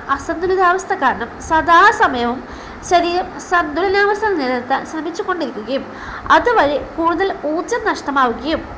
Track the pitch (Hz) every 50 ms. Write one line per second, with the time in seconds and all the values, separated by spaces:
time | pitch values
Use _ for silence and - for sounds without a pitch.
0 | - - 277 277 277 - 330 320 359 359 381 370 381 349 359 381 370 - 392 370
1 | 285 254 - 190 233 - - - - - 330 320 302 311 339 339 381 427 453 427
2 | 415 339 269 247 233 240 247 - - - - - - - - - - - 370 349
3 | 339 349 339 359 381 370 - 294 - - 370 349 339 302 285 311 359 392 381 403
4 | 403 403 415 403 427 427 392 320 269 247 254 240 240 247 269 - - - - 320
5 | 294 349 339 - 403 381 359 339 320 240 220 208 214 214 269 269 - - - -
6 | - - - - - - 277 330 320 480 466 440 311 285 294 - - - - -
7 | 330 330 349 320 381 392 381 - - 294 302 330 339 349 453 480 453 403 320 -
8 | - 302 277 277 262 240 226 - 247 294 330 269 - - -